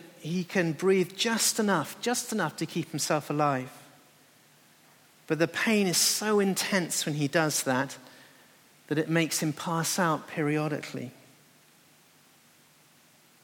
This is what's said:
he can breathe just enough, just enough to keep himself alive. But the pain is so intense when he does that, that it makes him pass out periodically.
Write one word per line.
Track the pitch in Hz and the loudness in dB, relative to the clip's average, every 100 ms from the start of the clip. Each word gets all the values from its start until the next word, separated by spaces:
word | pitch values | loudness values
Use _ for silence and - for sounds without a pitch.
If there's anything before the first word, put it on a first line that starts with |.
| - - | -8 -14
he | 151 180 | -6 -6
can | 170 196 165 | -2 0 0
breathe | 147 180 190 175 | 0 2 2 2
just | - 226 226 - - | -2 -2 0 0 2
enough, | 208 180 135 - | 2 2 0 -4
just | 233 240 - | -2 -2 -2
enough | 220 156 - | -2 -2 -4
to | 160 | -6
keep | 175 151 | -4 -4
himself | 147 - 156 - | -4 0 -2 0
alive. | 151 147 131 127 - - - - _ _ _ _ _ _ _ _ _ _ _ - | 0 2 0 -4 -14 -20 -20 -20 _ _ _ _ _ _ _ _ _ _ _ -4
But | 156 | 0
the | 160 | 0
pain | - 233 214 190 | 0 2 4 4
is | 165 | 4
so | - - 214 208 | 2 2 2 4
intense | 196 180 - 196 160 - | 4 0 0 0 0 -2
when | - 147 | -2 0
he | 139 | 2
does | 170 156 - | 2 2 0
that, | - 127 135 - - - - - - - - _ - | 0 0 0 -6 -18 -20 -20 -20 -20 -20 -20 _ -4
that | 151 | -2
it | 156 | 2
makes | 165 156 - | 2 2 0
him | 160 | -2
pass | 147 - 165 - - | -2 -4 -2 -2 0
out | 170 147 - | 2 0 -4
periodically. | - 147 151 151 147 - 127 123 - - - _ _ _ _ _ _ _ _ _ _ _ _ _ _ _ _ _ _ _ _ | -4 0 0 0 -4 -8 -10 -10 -14 -20 -20 _ _ _ _ _ _ _ _ _ _ _ _ _ _ _ _ _ _ _ _